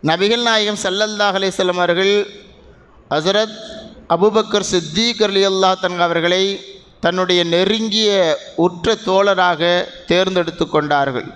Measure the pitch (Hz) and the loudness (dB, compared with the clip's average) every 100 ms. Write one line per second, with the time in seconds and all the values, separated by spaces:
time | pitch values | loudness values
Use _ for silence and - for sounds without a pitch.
0 | 147 170 202 233 240 220 208 208 196 190 | 0 0 2 2 2 0 0 -2 -4 -2
1 | 214 208 202 190 190 180 185 180 175 175 | -2 0 0 2 -2 0 0 2 2 2
2 | 190 202 196 - - - - - - - | 2 2 -2 -10 -20 -20 -20 -20 -20 -20
3 | - 147 160 202 220 220 - - - - | -4 -2 0 0 -2 -6 -16 -16 -18 -20
4 | - 170 208 214 220 208 190 185 156 160 | -2 2 4 2 0 -2 0 -2 -2 -2
5 | 233 233 208 196 196 190 190 185 185 175 | -2 0 0 2 2 2 2 2 -2 0
6 | 175 170 170 180 196 196 - - - - | 0 2 0 0 0 -4 -12 -20 -20 -4
7 | 165 185 180 180 175 170 190 220 220 208 | -2 0 2 2 2 2 2 0 -2 0
8 | 214 196 170 143 - - 170 175 170 214 | 2 2 2 0 -4 -2 -2 0 -2 -2
9 | - 190 202 185 180 160 170 175 - - | 0 2 2 2 2 2 0 0 -2 -10
10 | - 175 185 185 170 170 160 156 147 147 | -2 0 2 0 -2 -4 -2 0 0 0
11 | 139 127 - | 0 -4 -8